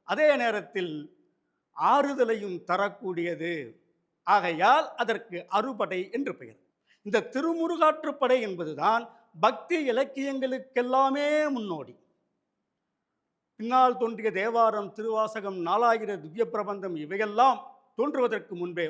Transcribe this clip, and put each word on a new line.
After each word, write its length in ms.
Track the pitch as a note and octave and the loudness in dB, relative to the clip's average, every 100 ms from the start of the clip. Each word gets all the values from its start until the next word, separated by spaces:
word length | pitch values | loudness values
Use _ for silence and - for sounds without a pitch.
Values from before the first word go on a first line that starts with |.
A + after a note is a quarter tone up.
| - | -4
அதே 220 | G#3 D4+ C4+ | 2 4 4
நேரத்தில் 580 | A#3+ G#3 - G3 F3 D3+ D3+ _ _ _ _ _ _ - | 2 -2 -4 -6 -6 -6 -12 _ _ _ _ _ _ -2
ஆறுதலையும் 800 | E3+ C4+ C#4+ C4 A#3 A3+ G3+ F3 | 2 4 2 2 0 0 -4 -8
தரக்கூடியது. 920 | - F#3 G3+ G3+ F#3+ E3+ E3+ D#3 E3+ E3 A#2+ - _ _ _ _ - | -2 0 -2 -4 -8 -4 -4 -4 -6 -6 -10 -16 _ _ _ _ 2
ஆகையால் 600 | G3+ F3 D#3+ G3+ D4 D4+ - | 2 2 2 4 4 2 -2
அதற்கு 420 | A#3 G#3+ - F3 - | -2 -2 -4 -12 -4
அறுபடை 520 | G3+ B3 A3 F#3+ F#3 F#3 | -2 -2 -4 -4 -4 -6
என்று 220 | A#3 C4+ D#3 | -6 -6 -8
பெயர். 240 | A#2 A2+ _ _ _ _ G#3 | -14 -20 _ _ _ _ -2
இந்த 200 | G#3+ - | -2 0
திருமுருகாற்றுப்படை 1080 | C4 D#4+ E4 E4 E4 D#4 D#4 D#4 C#4 B3+ B3+ | -4 -2 -2 -2 2 2 2 -2 -2 2 2
என்பதுதான் 640 | G#3+ F3+ D#3+ C#3+ F#3 A3+ A#3 - _ D#3 | 0 -6 -6 -2 2 2 -2 -18 _ 0
பக்தி 420 | G#3+ A3+ - E4+ | 0 0 -4 -2
இலக்கியங்களுக்கெல்லாமே 1400 | C#4 A#3 C#4 C#4 C#4 C4+ C4 C4 C4 B3 B3 C4 C4+ C#4 C#4+ D4+ D4+ | 0 0 -2 -4 -6 -2 -4 -4 -6 -2 2 4 2 2 0 2 0
முன்னோடி. 440 | B3+ G#3 D#3+ B2+ - _ _ _ _ _ _ _ _ _ _ _ _ _ _ _ - | -2 -4 -8 -10 -18 _ _ _ _ _ _ _ _ _ _ _ _ _ _ _ -10
பின்னால் 380 | A3+ B3+ B3+ - | 2 6 6 4
தோன்றிய 320 | A#3 A3 G#3+ | -2 -2 -2
தேவாரம், 560 | F#3+ G#3+ A#3 A3+ G#3+ G3 | 0 0 4 4 2 -6
திருவாசகம், 640 | - A3 A3 G#3+ A3 G3+ F#3 | -8 -4 0 -2 -4 -8 -6
நாலாயிர 500 | E3+ G3+ A#3+ A3+ G#3 F#3+ | 0 2 4 2 0 -8
திவ்ய 260 | D3+ F#3 A3+ | -8 -4 -2
பிரபந்தம் 480 | A3 G3+ G3+ F#3+ E3 | -2 -6 -6 -6 -8
இவையெல்லாம் 640 | D3+ G3 G#3+ G#3 C4 A3+ - - _ - | -6 -4 -2 4 4 4 -4 -20 _ -4
தோன்றுவதற்கு 580 | C#4+ C4+ A#3+ G#3+ - F3 | -2 2 0 0 -6 -8
முன்பே, 300 | F3 F3 D#3+ | -6 -4 -4